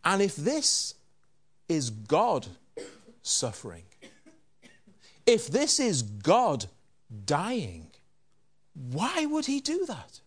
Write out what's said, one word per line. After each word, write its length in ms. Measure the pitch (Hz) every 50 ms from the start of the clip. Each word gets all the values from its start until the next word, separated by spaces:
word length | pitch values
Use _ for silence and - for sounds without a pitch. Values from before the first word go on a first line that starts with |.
| -
And 160 | 160 196 196
if 140 | 202 190 -
this 600 | 143 147 220 294 311 - - - - - - - - _ _ _ _ _ _ _ _ _ _ _ _ _ -
is 220 | 170 156 135 120
God 580 | 107 110 107 104 147 165 226 247 185 131 - - 85 - _ _ _ - - - - - - - - _
suffering, 600 | - - - - 131 117 98 - - 107 85 82 87 92 - _ - - - _ _ 320 _ _ _ _ _ _ _ - - _ _ - - _ - - - - -
if 220 | - 233 220 -
this 320 | - 147 254 294 294 - -
is 240 | 262 226 175 131
God 640 | 113 104 104 101 101 151 190 240 247 202 147 117 - - - _ _ _ _ _ _ _ 117 104 98
dying, 680 | 98 147 147 185 226 254 233 151 98 85 80 78 78 - - _ _ _ _ _ _ _ _ _ _ _ _ _ _ _
why 500 | 151 131 123 123 151 208 262 370 349 311
would 200 | 294 302 311 -
he 140 | - 277 285
do 260 | - - 320 359 370
that? 340 | 302 208 123 101 - - - _